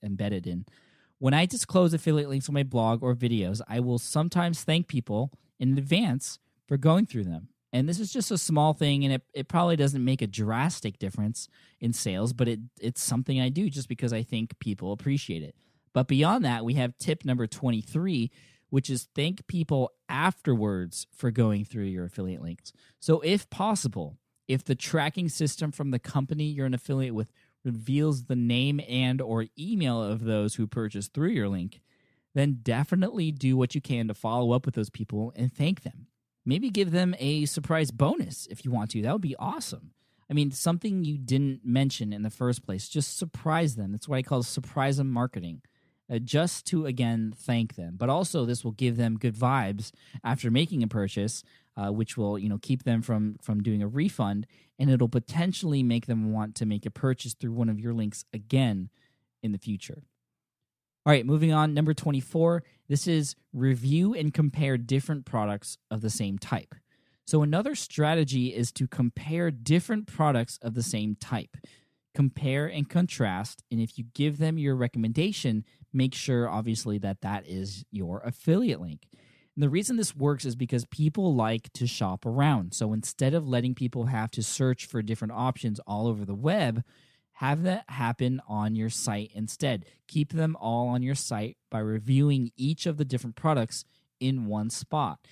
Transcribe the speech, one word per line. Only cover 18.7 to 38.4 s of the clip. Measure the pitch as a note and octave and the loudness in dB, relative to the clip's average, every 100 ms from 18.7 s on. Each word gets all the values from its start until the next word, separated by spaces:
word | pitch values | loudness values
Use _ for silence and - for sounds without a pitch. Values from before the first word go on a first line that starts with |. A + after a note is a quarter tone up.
| C3+ - | -2 0
is | B2+ - | -4 -4
thank | - D3+ F#3+ - | -4 -2 -4 -6
people | F3+ D#3 C#3+ B2+ - - | -4 0 2 0 -4 -8
afterwards | C3 F3 - - A#2 G#2+ F#2 F2 - - | 6 6 6 2 4 4 0 -2 -6 -12
for | - A#2+ | -4 0
going | A2+ A2+ G#2 | 4 4 4
through | G#2 A#2 | -2 -4
your | G2 F#2 | -4 -4
affiliate | F2 - F#2 E2 | -6 -4 -6 -4
links. | E2 E2+ - - _ _ | -8 -10 -14 -20 _ _
So | - D#3 | 2 2
if | D#3 G3 - | 4 0 0
possible, | - G#3 G#3 C3 F#2+ D2+ - _ _ - | -2 0 0 -2 -4 -8 -10 _ _ -2
if | C3 | -2
the | - | 0
tracking | B2+ - D#3+ D3 F#3 E3+ | -2 0 0 0 -2 -4
system | - D3+ - D#3 | 0 -2 0 -6
from | - C#3 | -4 -2
the | B2 | -2
company | - C#3+ C3+ D3+ | -2 -2 -2 -2
you're | D3+ D3 C3+ | -2 -2 -2
an | |
affiliate | B2+ - C3+ C3 | -2 -2 -2 -2
with | A2 A2 _ _ _ | -2 -6 _ _ _
reveals | C3 A#2 A2 C#3+ D#3 C3+ | -6 -6 0 2 2 0
the | B2 B2 | 0 0
name | A#2+ A#2+ C3+ C#3+ - | 2 4 2 0 -2
and | B2 B2+ C3 | 0 2 0
or | A#2 A2+ A2+ - | 0 -2 -2 -6
email | E3+ A3 C#3+ A#2 | -4 0 0 0
of | G#2 A2 | 0 -2
those | A2+ G#2+ G#2 | 0 2 2
who | - G#2+ | 0 -2
purchased | A#2 G#2+ G2+ G#2 | -2 -4 -6 -8
through | - E3 | -2 0
your | G3 G2+ | 0 0
link, | F#2+ F2+ - _ _ _ _ _ | -2 -4 -8 _ _ _ _ _
then | C#3+ C#3+ B2+ | 0 2 2
definitely | A2+ A#2 D3+ F3+ F#3 G#3+ D#3+ | 0 0 2 2 0 0 -2
do | C#3+ C3 C3 | 0 2 4
what | B2+ | 2
you | D3 | 0
can | - A#2+ A2 | -2 -2 -2
to | |
follow | G#2 A2+ B2 A#2+ | -4 -2 0 4
up | B2 C3+ | 2 2
with | |
those | A#2 G#2 | -2 -4
people | - A2 G#2 A2+ | -6 -6 -4 -4
and | - B2 | -2 -4
thank | - D3+ G3 | 0 0 0
them. | - - A#2 _ _ _ | -6 -16 -20 _ _ _
Maybe | B2+ D#3 C4 | -2 0 0
give | G3+ F#3 | 0 2
them | E3+ F3+ F3+ | 2 2 0
a | C#3 D3+ D3 | 0 0 0
surprise | - C#3+ D#3+ D3 | -2 -2 0 0
bonus | A2+ C#3 E4+ - - | 2 2 2 -4 -8